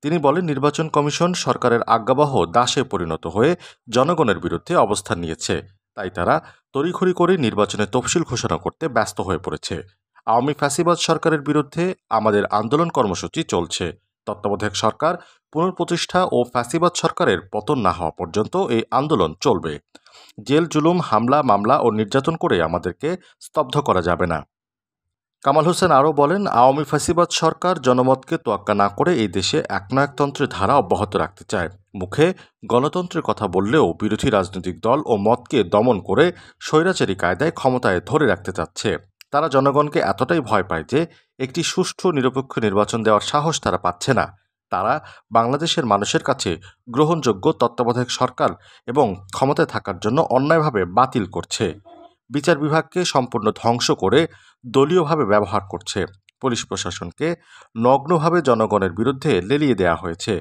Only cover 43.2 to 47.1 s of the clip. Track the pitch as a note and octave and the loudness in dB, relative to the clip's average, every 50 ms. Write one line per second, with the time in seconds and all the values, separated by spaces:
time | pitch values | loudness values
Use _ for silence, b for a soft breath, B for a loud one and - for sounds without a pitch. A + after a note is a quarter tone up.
43.2 | - - - D3 D3 E3 D3+ - - A#2 F2+ F2+ - F2 F2+ - - - C3+ A2 | 2 0 -2 -2 0 0 -4 -2 -2 -2 -2 0 -2 -4 -4 -4 -2 0 0 0
44.2 | D#2+ E2 - _ _ _ _ _ _ _ - F2+ F#2 A2 C3 D#3 B B B B | 0 -2 -6 _ _ _ _ _ _ _ -4 -4 -2 -2 -2 -2 B B B B
45.2 | B B G#2+ A#2 A2+ A#2 C3 C#3+ D#3+ E3 - - D3+ A#2 G#2 G2+ G2+ - - D#3+ | B B 2 2 2 2 0 -2 -2 -2 -2 -2 2 2 2 2 2 0 -2 -4
46.2 | - - C3 - - - E2+ - B B B B _ - - B2 D3+ D3+ | 0 -2 -4 -2 -2 -4 -4 -6 B B B B _ -10 0 0 2 2